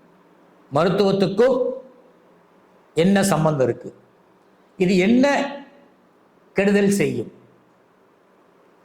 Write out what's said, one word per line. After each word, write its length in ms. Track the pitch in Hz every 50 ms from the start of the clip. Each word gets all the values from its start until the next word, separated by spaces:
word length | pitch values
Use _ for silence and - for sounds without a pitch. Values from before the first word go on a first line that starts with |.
| _ _ _ _ _ _ _ _ _ _ _ _ _ _ -
மருத்துவத்துக்கும் 800 | 143 165 190 170 - 208 190 190 196 196 165 - - 240 262 269 - - - - - - - - _ _ _ _ _ _ _ _ _ _ _ _ _ _ _ _ _ _ _ _ 151 165
என்ன 140 | 190 196 196 190 196 170
சம்பந்தம் 340 | 151 160 208 202 139 131 120
இருக்கு? 220 | 117 - - 190 - - _ _ _ _ _ _ _ _ _ _ _ _ _ _ _ - 190
இது 80 | 175 196 180 180
என்ன 180 | 202 240 247 262 285 277 262 - - - - - - - - - _ _ _ _ _ _ _ _ _ _ _ _ _ _
கெடுதல் 400 | - 196 202 202 202 202 196 202 -
செய்யும்? 320 | 160 135 127 120 107 - - - - _ _ _ _ _ _ _ _ _ _ _ _ _ _ _ _ _ _ _ _ _ _ _ _ _ _ _ _